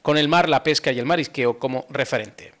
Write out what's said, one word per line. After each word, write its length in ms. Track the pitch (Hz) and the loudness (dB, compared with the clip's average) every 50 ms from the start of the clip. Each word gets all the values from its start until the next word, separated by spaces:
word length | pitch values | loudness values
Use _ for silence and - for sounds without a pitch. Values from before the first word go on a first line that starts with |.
con 160 | _ 151 147 | _ 0 2
el 100 | 151 147 | 2 2
mar, 220 | 147 165 175 170 160 | 4 4 4 4 4
la 140 | 147 127 - | 2 2 2
pesca 280 | 156 151 - - 139 | 2 0 0 0 -2
y 60 | 131 | -2
el 80 | 120 120 | -2 0
marisqueo 540 | 139 175 170 143 - - - 123 120 117 - | 0 0 0 -2 -4 -4 -2 0 0 0 -2
como 260 | - 131 131 127 - - | -4 -4 -4 -6 -8 -6
referente. 640 | 135 127 131 - - 113 107 101 - - - - _ _ | -4 -4 -4 -2 -2 -4 -4 -6 -14 -20 -20 -20 _ _